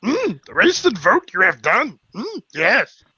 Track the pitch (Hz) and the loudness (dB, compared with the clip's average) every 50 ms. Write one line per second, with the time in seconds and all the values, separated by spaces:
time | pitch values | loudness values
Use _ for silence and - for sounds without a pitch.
0 | - 208 285 466 523 427 196 139 _ - - - 185 330 359 - - 359 262 180 | -2 -2 -2 -2 -2 -4 -4 -6 _ -12 -2 2 2 2 2 2 0 -2 -2 0
1 | 147 175 190 359 - - - 180 185 185 160 123 110 151 165 220 285 294 175 - | 0 2 2 2 0 -4 -2 0 0 0 0 0 -2 0 0 0 0 -2 -6 -14
2 | _ _ _ 170 233 392 453 339 - _ _ 147 156 170 220 262 180 - - _ | _ _ _ -12 -10 -10 -10 -12 -16 _ _ -2 0 0 2 0 0 -4 -8 _
3 | _ _ _ | _ _ _